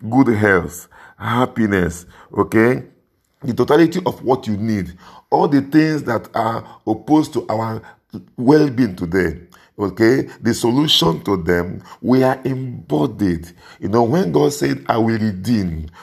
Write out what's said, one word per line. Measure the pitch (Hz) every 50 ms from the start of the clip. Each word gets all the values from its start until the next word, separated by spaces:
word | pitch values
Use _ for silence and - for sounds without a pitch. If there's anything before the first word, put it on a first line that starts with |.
| - 110
good | 117 135 131 113
health, | 113 104 107 104 95 87 80 76 - - - _ _ - - - _
happiness, | - 101 113 113 120 127 123 - 117 110 101 101 95 90 90 85 - - - - - - - -
okay? | 104 95 - - 113 113 120 131 135 127 - _ _ _ _ _ _ _ _ _ _ -
The | 127 110
totality | - 123 - 147 160 165 160 170 185 180
of | - - - -
what | - - - - 110
you | 104 98
need, | 110 113 107 101 90 82 82 - - - - - _ -
all | 139 156 185 -
the | 143 135
things | 139 139 - 156 156 156 156 143 131
that | 120 117 104 - - -
are | - 110 113 113 113 - - - - - 107
opposed | 110 - - - 151 156 151 143 -
to | 117 - -
our | 110 110 110 113 113 110 - - - _ _ _ - 98 - _ _
well-being | - 123 123 151 151 151 143 120 120 127 101 90
today, | - 90 82 90 95 90 82 - - - - _ - _ _ _ -
okay? | 104 95 95 101 113 113 131 139 143 - - -
The | - 110 117
solution | - - 117 120 139 151 151 - - 165 165 160 - -
to | 104 101 90
them, | 82 90 87 87 87 90 95 95 - - - -
we | - 110 127 131 131
are | 131 127 127 -
embodied. | 135 131 127 131 127 120 - - - 147 151 151 131 107 107 104 92 87 82 82 - - _ - - - -
You | - 104
know, | 101 120
when | 120 113 139 180 196 175
God | 147 147 147 147 143
said, | - 139 139 135 135 - -
"I | 117 117
will | 113 113 113 107
redeem," | 107 110 95 92 95 113 120 104 95 87 80 78 80 78 _ -